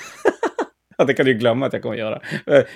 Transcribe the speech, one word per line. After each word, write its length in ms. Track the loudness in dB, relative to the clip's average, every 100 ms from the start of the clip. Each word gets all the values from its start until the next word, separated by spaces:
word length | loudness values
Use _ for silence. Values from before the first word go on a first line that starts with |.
| -18 -4 -4 -2 -6 -6 -10 _ _ 0
Ja, 60 | 0
det 80 |
kan 120 | 2 2
du 60 |
ju 60 | 2
glömma 280 | 0 0 -2
att 80 |
jag 80 | -4
kommer 140 | -6 -6
göra. 200 | -6 -8
Eh, 380 | -8 -10 4 4
vi 60 | 4